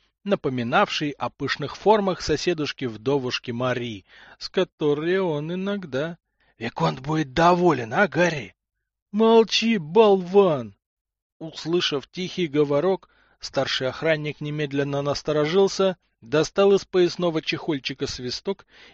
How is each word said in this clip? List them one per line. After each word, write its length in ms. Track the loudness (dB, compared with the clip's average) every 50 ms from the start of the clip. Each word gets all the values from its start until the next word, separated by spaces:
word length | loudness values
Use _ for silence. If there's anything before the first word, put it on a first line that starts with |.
| _ _ _ _ -4
напоминавший 880 | -2 -2 -2 -2 -4 -4 -4 -2 0 2 2 2 0 -2 -4 -6 -6
о 200 | -6 -6 -8 -10
пышных 460 | -8 -8 -8 -8 -6 -6 -8 -10 -10
формах 460 | -2 2 2 2 4 2 0 -4 -4
соседушки-вдовушки 1300 | -2 -2 -2 -2 -2 -2 -2 -2 -4 -6 -6 -6 -8 -8 -8 -6 -2 -2 -2 0 -2 -4 -6 -6 -8 -8
Мари, 520 | -6 -4 -4 -2 -2 -4 -6 -6 -10 -12 -14 _ -20 -20 -20 -20 -20 _
с 100 | -18 -4
которой 720 | -2 -2 -2 -2 _ _ 0 0 0 0 0 0 0 0
он 340 | 0 -2 -2 -4 -4 -6 -6
иногда 640 | -6 -4 -4 -6 -6 -6 -6 -6 -4 -4 -6 -8 -12 _ _ _ _ _ _ _ _
«Виконт 400 | -10 -8 -4 -2 -2 -2 -2 -4
будет 360 | -6 -4 -2 -2 -2 -2 0
доволен, 600 | 4 4 4 4 6 4 2 2 2 -2 -2 0
а, 140 | 0 0 0
Гарри?» 480 | 2 0 0 0 0 -4 -8 -12 -16 _ _ _ _ _ _ _ _ _ _ _
«Молчи, 680 | 0 2 4 6 8 6 6 4 2 0 0 0 0 0
болван!» 960 | -2 2 4 6 6 8 6 4 2 4 4 6 6 6 4 0 -4 -8 -14 _ _ _ _ _ _ _ _ _ _ _ _ _
Услышав 640 | -14 -14 -14 -10 -4 -2 -2 0 0 0 -2 -4 -6
тихий 420 | _ -10 -10 -8 -6 -4 -4 -4 0
говорок, 600 | 2 2 2 2 2 2 2 0 0 -2 -6 _ _ _ _ _ _ _
старший 500 | -16 -6 -4 -2 -2 -2 -2 -4 -4 -4
охранник 540 | -4 -2 -2 -2 -2 -2 -2 -6 -8 -8
немедленно 580 | -8 -6 -4 -4 -4 -2 -2 -2 -2 -2 -2 -2
насторожился, 960 | -2 -2 -4 -2 -2 -2 0 0 0 2 2 2 2 2 2 2 0 0 0 -4 _ _ _ _
достал 540 | -8 -2 0 0 0 0 2 2 4 6 4
из 100 | 4 2
поясного 560 | 0 2 2 2 2 2 -2 -4 -2 -2 -2
чехольчика 640 | -4 -4 -6 -4 -4 -4 -4 -4 -4 -8 -8 -6 -8
свисток 600 | -8 -8 -8 -8 -8 -8 -6 -6 -8 -8 -8 -12 _ _ -20 -20 -20